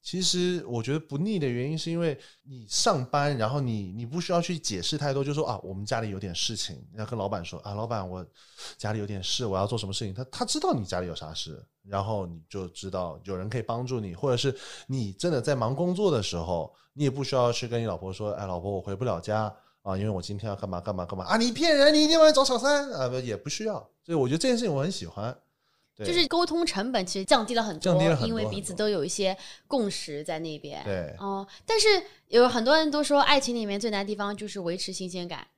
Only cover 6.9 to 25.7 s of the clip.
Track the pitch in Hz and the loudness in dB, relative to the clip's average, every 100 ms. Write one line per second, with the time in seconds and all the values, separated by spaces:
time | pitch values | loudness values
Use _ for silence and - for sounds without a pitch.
6.9 | 107 110 117 98 101 85 85 104 101 110 | -10 -6 -2 -2 -2 -6 -10 -8 -6 -4
7.9 | 113 92 92 87 _ - - - - 104 | -4 -4 -8 -12 _ -20 -18 -18 -8 -4
8.9 | 110 101 101 90 - 120 95 101 117 98 | -4 -4 -6 -4 -2 0 0 0 0 -4
9.9 | 95 107 95 127 - 233 311 370 165 98 | -6 -6 -8 -10 -6 -2 0 0 0 0
10.9 | 92 87 80 78 78 - 73 - _ 101 | -4 -4 -8 -8 -8 -10 -12 -18 _ -6
11.9 | 101 101 107 90 82 80 101 92 - 98 | -2 0 -2 -4 -10 -10 -8 -8 -8 -6
12.9 | 92 87 76 87 95 95 120 107 117 123 | -4 -4 -8 -8 -6 -4 -6 -4 -4 -2
13.9 | 127 101 85 143 123 139 131 - - - | -4 -4 -4 0 2 0 -2 -10 -16 -6
14.9 | 131 107 95 175 147 113 135 113 135 180 | -4 -4 -2 0 0 0 0 0 0 0
15.9 | 180 208 135 95 87 82 87 76 _ _ | 2 2 2 0 -4 -2 -2 -2 _ _
16.9 | - 147 131 135 135 120 117 120 117 113 | -2 0 0 0 2 2 2 -2 -2 -2
17.9 | 87 92 95 104 101 98 90 95 98 92 | -4 -6 -6 -4 -4 -4 -4 -2 -4 -4
18.9 | 98 123 87 90 107 107 - _ _ 101 | -4 -2 -2 0 0 -2 -6 _ _ -6
19.9 | 95 107 95 87 101 110 98 101 90 90 | -2 0 -2 -4 -8 -6 -6 -6 -6 -4
20.9 | 92 87 95 92 220 240 233 330 294 277 | -6 -6 -6 0 2 2 2 4 6 8
21.9 | 302 302 330 311 269 269 247 262 294 277 | 8 6 8 10 10 6 4 4 2 0
22.9 | 190 127 127 123 101 - - 220 175 - | -2 0 0 -2 -4 -4 -4 -4 -4 -10
23.9 | _ - 165 123 156 262 233 233 139 147 | _ -2 2 4 4 4 4 2 0 0
24.9 | 190 82 - 110 - _ _ _ | -4 -8 -6 -6 -6 _ _ _